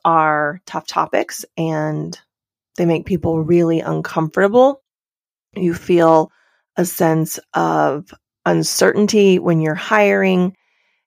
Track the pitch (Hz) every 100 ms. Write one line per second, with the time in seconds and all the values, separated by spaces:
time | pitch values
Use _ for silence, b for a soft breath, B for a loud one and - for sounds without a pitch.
0 | 170 165 156 151 147 151 - 165 - 165
1 | 156 - - - - - 165 156 156 151
2 | 160 - _ _ _ _ _ - 170 165
3 | - 180 160 165 156 175 165 165 - 160
4 | 170 170 160 - 196 240 262 277 _ _
5 | _ _ _ _ _ - 175 170 - 175
6 | 165 160 156 _ _ _ _ - 180 -
7 | 165 160 156 - - 165 165 160 151 147
8 | - - _ _ 175 170 160 - 185 -
9 | 208 214 196 185 180 165 156 156 - 214
10 | 202 196 190 185 180 - _ _ _ _